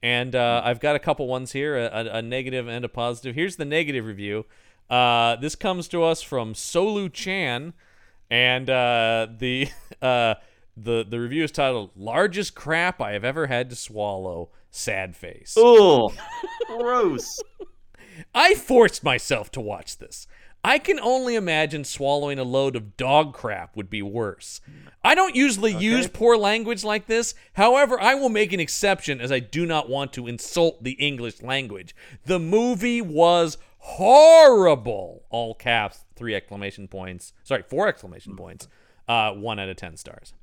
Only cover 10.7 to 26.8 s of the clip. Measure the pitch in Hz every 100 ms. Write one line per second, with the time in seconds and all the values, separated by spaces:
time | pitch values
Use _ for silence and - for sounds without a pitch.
10.7 | - 110 117 104 117 120 143 156 - 139
11.7 | 123 98 - 101 127 196 180 208 - -
12.7 | 160 180 180 107 104 120 139 147 123 127
13.7 | 123 - 107 104 98 92 85 85 - _
14.7 | - - 98 95 85 87 - - - 233
15.7 | 233 196 143 107 - - - - - -
16.7 | 226 240 247 208 131 - - 440 - 392
17.7 | - - _ - 170 - - 330 415 -
18.7 | 254 214 - 160 123 - 123 104 - 107
19.7 | 92 - - - - - - - - -
20.7 | 285 - 330 226 262 254 233 185 156 156
21.7 | 151 139 - 139 143 143 139 127 131 139
22.7 | 123 104 - 131 147 156 131 113 98 82
23.7 | - 98 107 101 110 107 90 - - -
24.7 | - - _ - 320 381 254 277 202 220
25.7 | 180 208 233 - - 226 233 202 220 220
26.7 | 226